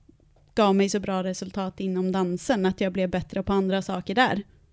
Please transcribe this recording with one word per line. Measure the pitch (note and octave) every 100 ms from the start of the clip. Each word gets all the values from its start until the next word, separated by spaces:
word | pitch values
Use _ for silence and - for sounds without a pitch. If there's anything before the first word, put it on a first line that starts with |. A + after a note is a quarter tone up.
| _ - _ _ _
gav | - G#3
mig | G3 G3
så | G#3
bra | G3 F#3+
resultat | F#3 F#3 F#3+ G3 F#3+ -
inom | F#3+ F#3 F#3
dansen | F#3+ F3+ F3+ - A#3 F#3
att | F#3
jag | F#3+
blev | F#3 F#3
bättre | F3+ - G3
på | F#3
andra | G3 F#3+ F#3+
saker | F#3 F#3 -
där. | G3+ B3+ G3+ - - _